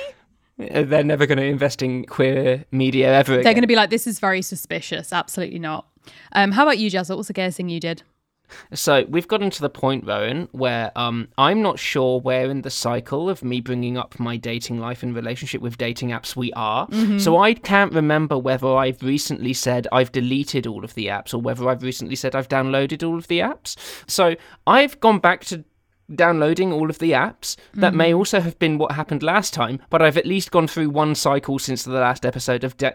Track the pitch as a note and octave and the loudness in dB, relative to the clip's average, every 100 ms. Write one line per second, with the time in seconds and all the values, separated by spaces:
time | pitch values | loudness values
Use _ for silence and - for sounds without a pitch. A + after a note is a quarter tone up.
0 | C#5 - _ _ _ - G2+ D3 C#3 D3+ | -10 -16 _ _ _ -14 -4 -2 2 2
1 | D3 C#3+ C#3+ C3+ C#3 C#3 C#3+ - B2+ B2+ | 2 2 2 2 0 0 0 0 -4 -4
2 | - - C3 C3+ C3 B2+ - C3 C3 C3 | -4 0 2 2 2 0 -2 0 2 4
3 | C3 A#2 C3 B2+ A3+ A3+ A#3+ A3+ G3 A3+ | 6 6 6 4 6 6 4 4 2 0
4 | A#3+ G3 G3 F#3 F#3 F3 - E3 - D#3+ | -4 -4 -2 -2 -4 -10 -8 -10 -8 -10
5 | - F3+ - - F3 E3+ D#3+ D#3 - _ | -4 -4 -4 -6 -6 -6 -8 -8 -12 _
6 | - - - G3 G3 G3+ D4 A#3 G#3+ F#3+ | -20 -20 -2 2 4 4 4 4 2 0
7 | F3+ F#3+ A3 F#3+ F#3 F3 F3+ E3+ E3 E3 | -2 -6 -6 -4 -4 -4 -6 -4 -6 -8
8 | _ _ _ _ _ - - - - C#3 | _ _ _ _ _ -20 -14 -4 2 4
9 | - E3 - G#3+ G3 - D#3 - C3+ C3+ | 2 -2 0 0 -2 -2 -6 -2 -2 -2
10 | G2 G#2 A2 C#3+ F3+ B2+ B2+ A#2 A2 - | -2 -4 -2 -4 -6 -4 -2 -2 -4 -4
11 | A#2+ A#2 A2 - C#3+ G#3+ G3+ - - C#3+ | -4 -4 -4 0 2 4 0 -2 -2 0
12 | B2+ B2+ B2+ B2+ C3 C#3 C3 - A#2 A#2+ | 2 2 0 0 0 -4 -6 -6 -4 -4
13 | A#2 C#3 F3+ F#3 B2+ B2+ A#2+ B2 B2 B2 | -4 -4 -4 -4 -4 -4 -4 -4 -4 -4
14 | - - A#2 A#2 A#2+ A#2 - A#2 A2+ B2 | -8 -6 -6 -6 -6 -6 -6 -6 -6 -8
15 | B2 A#2 A#2 B2 B2 - A#2+ A#2 A#2+ A#2 | -8 -6 -6 -8 -8 -8 -8 -6 -6 -4
16 | B2 A2+ - C3 B2 - G#2+ A#2 G3 A3 | -6 -6 -8 -8 -6 -4 -4 -2 -2 0
17 | G#3+ G3+ F#3 E3+ G#3 A#3 - G3+ G3 D#3+ | 0 2 4 6 4 2 2 2 4 2
18 | D3+ D3+ D3+ C#3 C3 C3 C3 C3 C3 B2+ | 2 2 0 -2 0 0 2 2 0 -2
19 | C3 C#3+ - - B2+ B2+ B2+ B2 A#2 B2+ | -2 -2 -2 -4 -4 -2 -2 -2 2 2
20 | B2 C3 B2 C3+ C#3 C3+ A#2+ G2+ G#2+ - | 2 0 -2 -2 -2 -4 -4 -8 -10 -8
21 | G2+ G2+ - A#2+ A#2+ B2 B2 B2 B2+ - | -6 -6 -6 -6 -4 -2 -2 -2 -4 -8
22 | - C3 C3+ C3+ B2+ C3+ C3 C3+ C#3 D#3 | -8 -6 -4 -4 -2 -2 0 0 -2 -4
23 | E3 E3 E3+ E3+ G#3+ - - - - - | -4 -4 -2 -2 -2 -6 -12 -14 -16 -16
24 | - - F3 E3 - - - A#3+ C#4+ - | -4 2 2 2 -8 -4 4 6 4 2
25 | A3+ G3+ F3 F3+ - E3+ - _ _ _ | 4 4 4 2 -4 -12 -12 _ _ _
26 | - D3+ E3+ E3 D3+ E3 F#3 D#3 D#3 - | -6 2 4 4 2 2 0 0 -2 0
27 | E3 C3 G3 - - - - G#3 F#3 E3+ | 2 2 0 -4 -12 -12 -10 0 2 4
28 | E3 E3+ G3+ G3+ E3+ - E3 D3+ D3+ C#3+ | 4 4 2 0 0 0 0 0 -2 -4
29 | D3+ D3 D3+ G3+ F#3 C#3+ A2+ C3 - E3 | -4 -2 0 0 0 -2 -4 -4 0 4
30 | D#3 D#3 D#3 F#3+ - F3 D#3+ E3+ D3+ C#3+ | 6 4 0 -2 0 2 2 0 0 2
31 | D3+ D3 D3 C#3+ C#3 C3+ - B2+ C3 C3 | 0 2 0 0 0 -4 -4 -6 -4 0
32 | B2 B2 B2 B2 - B2 C3 - C3+ | 0 0 -2 -2 -2 -2 -2 -2 -4